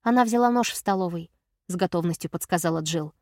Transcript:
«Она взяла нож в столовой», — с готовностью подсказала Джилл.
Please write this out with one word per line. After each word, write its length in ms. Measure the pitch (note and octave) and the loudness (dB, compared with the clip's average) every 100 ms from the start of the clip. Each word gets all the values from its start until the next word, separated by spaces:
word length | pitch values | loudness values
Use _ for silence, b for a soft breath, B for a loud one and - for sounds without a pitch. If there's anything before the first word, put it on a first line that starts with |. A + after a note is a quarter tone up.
«Она 220 | A#3 B3 | 2 4
взяла 260 | A#3 A#3+ A#3+ | 4 4 4
нож 220 | A#3+ A3+ | 4 0
в 40 | - | -2
столовой», — 540 | - F#3+ F#3 E3+ E3 _ _ _ - | -2 0 0 -4 -10 _ _ _ -8
с 80 | F3+ | -2
готовностью 540 | F#3 F3 E3+ E3 D#3+ | -2 0 -2 -2 -6
подсказала 500 | E3+ - F3 E3+ E3 | -8 -2 0 0 -2
Джилл. 340 | D#3 E3 D3+ - | -2 -4 -6 -12